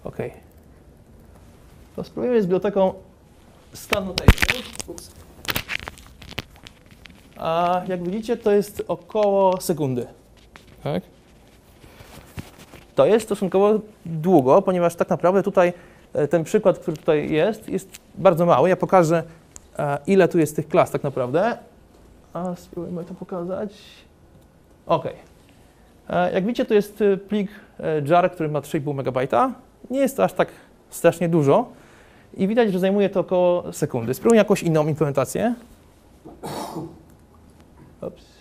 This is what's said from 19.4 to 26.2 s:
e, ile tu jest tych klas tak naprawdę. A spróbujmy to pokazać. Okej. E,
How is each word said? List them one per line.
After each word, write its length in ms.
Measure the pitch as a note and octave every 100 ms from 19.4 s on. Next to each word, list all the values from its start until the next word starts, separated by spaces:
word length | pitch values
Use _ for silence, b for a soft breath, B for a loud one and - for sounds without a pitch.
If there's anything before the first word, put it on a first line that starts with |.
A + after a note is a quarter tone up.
| B B - -
e, 180 | D3 C#3+ -
ile 200 | F#3+ E3
tu 120 | E3+
jest 160 | D3+ D3+
tych 120 | D3
klas 240 | F3+ C3
tak 120 | C#3+
naprawdę. 540 | D3 C3+ B2 D3 A3 A3+ - - _ - - - _
A 220 | E3+ F3+ F3
spróbujmy 500 | - - E3+ F3 F3+
to 80 |
pokazać. 600 | F#3 F3+ F3+ F3 F#3 G#3+ - - - - _ - - _ _ _ _ -
Okej. 300 | E3 - - - - b b b b b _ -
E, 240 | F3